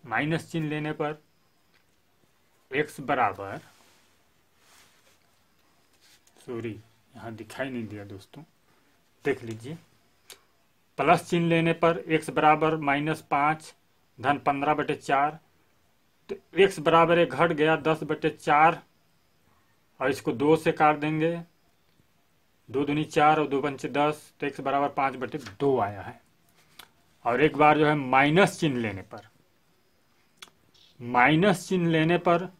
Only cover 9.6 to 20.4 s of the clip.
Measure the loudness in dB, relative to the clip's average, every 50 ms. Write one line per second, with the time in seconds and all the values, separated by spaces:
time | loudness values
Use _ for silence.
9.6 | -12 -16 -16 -16 _ _ _ _ _ _ _ _ _ _ -20 _ _ _ _ _
10.6 | _ _ _ _ _ _ _ -2 2 2 2 2 2 -2 -2 0 2 2 2 2
11.6 | 2 0 0 2 2 0 0 0 -2 -2 -2 -2 -2 -2 -2 2 4 4 4 4
12.6 | 2 -2 -2 -2 -2 -2 -2 -2 -2 -4 -6 -6 -6 _ -2 0 0 0 -2 -4
13.6 | -10 -20 _ _ _ _ _ _ _ _ _ -6 -2 -2 -2 0 0 -2 -2 0
14.6 | 0 0 0 0 -2 -4 -6 -6 -2 0 0 2 2 0 -4 -8 _ _ _ _
15.6 | _ _ _ _ _ _ _ _ _ _ _ _ _ -14 -14 -14 _ _ 2 2
16.6 | 2 2 2 0 0 4 6 6 6 6 4 2 2 0 2 0 0 0 2 0
17.6 | 2 2 0 0 0 -2 -2 -2 -4 -8 -6 -4 -4 -4 -4 -4 -2 2 4 6
18.6 | 6 4 4 0 -14 _ _ _ _ _ _ _ _ _ _ _ _ _ _ _
19.6 | _ _ _ _ _ _ _ _ -4 -4 -4 -2 -4 -6 -4 0